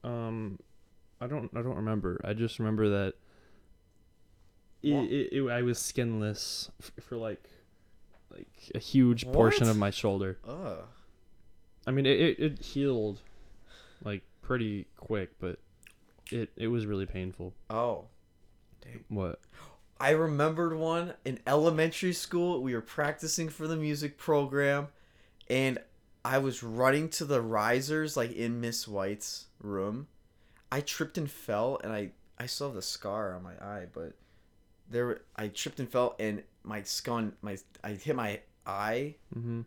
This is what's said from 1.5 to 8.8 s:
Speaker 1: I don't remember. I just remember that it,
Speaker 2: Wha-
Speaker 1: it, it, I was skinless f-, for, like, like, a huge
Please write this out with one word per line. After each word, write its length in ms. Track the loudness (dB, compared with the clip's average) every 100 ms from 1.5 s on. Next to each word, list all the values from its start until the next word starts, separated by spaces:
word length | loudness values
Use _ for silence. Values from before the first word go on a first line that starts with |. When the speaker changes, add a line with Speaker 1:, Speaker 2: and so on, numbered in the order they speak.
| -4
Speaker 1:
I 60 |
don't 140 | -4 -2
remember. 440 | 0 0 0 -2
I 100 | -2
just 240 | 0 -2 0
remember 300 | 0 4 4
that 240 | 4 0 -4 -20 -20 -20 -20 -20 -20 _ _ _ _ -20 -20 -20 -20 _ -2
it, 100 | 2
Speaker 2:
Wha- 100 | 2
Speaker 1:
it, 260 | 2 0 0
it, 180 | 0 0
I 120 | 2
was 160 | 2 0
skinless 920 | -2 0 0 0 -2 -2 -6 -6 -8 -12
f-, 120 | -18 -18
for, 120 | -10 -6
like, 320 | -6 -8 -12 -20 -20 _ -20 -20 -20 -20 -20
like, 180 | -18 -18 -20 -8
a 40 |
huge 460 | -8